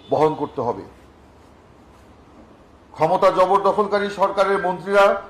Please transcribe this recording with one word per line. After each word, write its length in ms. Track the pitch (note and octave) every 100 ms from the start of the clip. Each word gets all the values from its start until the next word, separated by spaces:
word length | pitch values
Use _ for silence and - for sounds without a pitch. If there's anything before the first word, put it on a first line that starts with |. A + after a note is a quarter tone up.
| -
বহন 260 | C#3+ D#3 C#3
করতে 260 | D3 C#3
হবে। 220 | A#2+ G2 E2+ - - - - - - - - - - - - - - - - - - - -
ক্ষমতা 380 | - D#3+ F3+ F#3+
জবরদখলকারী 800 | F3 F3+ G3 G3 G3+ G3 G3+ G3+
সরকারের 500 | F3+ F#3+ G3 F#3+ G3 F3+
মন্ত্রীরা 400 | F3 F#3 G3+ G3+ -